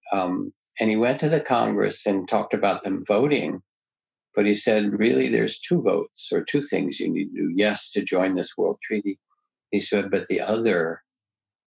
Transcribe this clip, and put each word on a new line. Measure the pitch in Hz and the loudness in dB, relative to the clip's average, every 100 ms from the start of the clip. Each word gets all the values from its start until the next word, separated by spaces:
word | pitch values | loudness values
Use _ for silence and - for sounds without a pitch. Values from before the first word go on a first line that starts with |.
| - | -2
Um, | 98 90 92 - _ _ - | -2 0 -2 -6 _ _ -2
and | 110 | 0
he | 107 | 2
went | 120 139 | 2 2
to | 151 | 2
the | 156 | 0
Congress | - 120 113 104 101 - 110 | 2 2 2 2 0 0 -2
and | 98 92 | -2 0
talked | 110 104 | -2 0
about | 104 104 92 | 0 2 0
them | 98 95 - | -2 -6 2
voting. | 104 143 135 80 - _ _ _ _ _ _ _ - | 2 4 2 0 -6 _ _ _ _ _ _ _ 0
But | 104 | 2
he | |
said, | 104 - 107 104 104 | 2 2 2 2 2
"Really, | 113 131 127 | 2 2 2
there's | 113 110 - | 0 0 -4
two | - 175 | 0 2
votes | 98 85 - - - | 2 0 -2 -12 -4
or | 95 | -4
two | - 147 | 0 -2
things | 139 92 - - | -2 -2 -2 -2
you | 90 | -4
need | 82 - | -2 -4
to | - | -4
do. | - | -2
Yes, | 87 104 104 - | 2 0 0 -4
to | 104 | -6
join | 92 92 95 92 | -2 0 0 -2
this | 90 - | -4 -2
world | 90 - | -2 -2
treaty." | - 107 101 95 _ _ _ _ _ | -4 -4 -4 -8 _ _ _ _ _
He | 101 | -4
said, | - 104 98 | 0 -2 0
"But | 95 - | -2 0
the | 95 | -2
other | - 113 113 90 82 82 _ _ _ _ _ _ | 0 0 2 2 0 -4 _ _ _ _ _ _